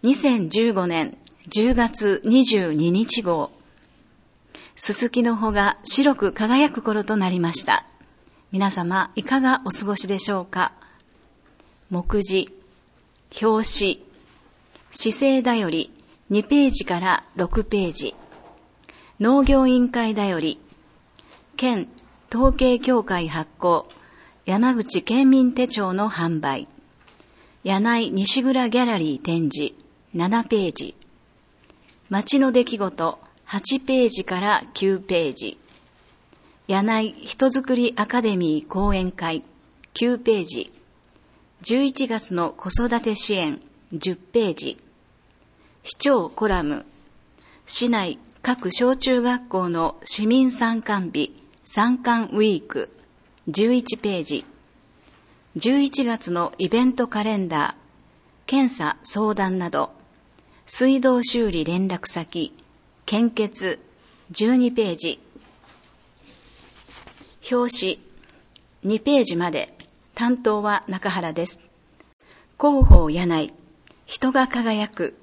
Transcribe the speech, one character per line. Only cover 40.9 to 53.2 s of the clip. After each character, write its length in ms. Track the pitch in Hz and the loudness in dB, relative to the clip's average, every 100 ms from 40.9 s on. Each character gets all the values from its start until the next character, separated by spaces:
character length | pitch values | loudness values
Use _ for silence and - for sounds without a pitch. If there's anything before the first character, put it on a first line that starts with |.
| _ _ _ _ _ _ _ | _ _ _ _ _ _ _
十 220 | - 240 | -2 0
一 240 | 277 262 262 | 0 0 -4
月 260 | 226 - | -4 -4
の 180 | 180 170 | -4 -4
子 180 | - 190 | -6 4
育 320 | 180 233 233 | 4 4 0
て 140 | 226 208 | -2 -2
支 180 | - | 0
援、 260 | 202 160 139 - _ _ | 0 -2 -6 -12 _ _
十 240 | 165 180 175 | -6 -6 -6
ペ 360 | - 233 214 | -4 -2 0
ー 40 | 156 | -4
ジ。 220 | 139 - _ _ _ _ _ _ _ _ _ _ | -8 -12 _ _ _ _ _ _ _ _ _ _
市 120 | - - | -6 0
長 340 | 277 262 165 | 2 2 0
コ 180 | - 214 | -4 -2
ラ 160 | 185 | 0
ム、 220 | 151 143 - - - _ _ _ _ _ - | -2 -6 -10 -20 -20 _ _ _ _ _ -6
市 240 | - 240 | -2 0
内 280 | 233 185 - - _ | -2 -2 -8 -16 _
各 300 | - 247 185 | -4 -4 -2
小 240 | 180 247 262 | 0 0 0
中 260 | 262 254 | 0 0
学 260 | 240 247 247 | 0 -2 -4
校 180 | 190 180 | -4 -2
の 300 | 170 165 - - | -2 -4 -4 -6
市 200 | - 214 | -2 2
民 260 | 247 262 | 2 2
参 300 | 247 233 226 | 0 -2 -2
観 300 | 214 202 180 | -4 -4 -4
日、 240 | 151 147 - _ _ - | -4 -6 -8 _ _ -8
参 320 | - 226 247 | -2 0 0
観 300 | 247 233 226 | 0 -2 -2
ウ 100 | 208 | 0
ィ 120 | 214 180 | 2 0
ー 100 | - | -4
ク、 260 | 139 - - _ _ | -8 -8 -12 _ _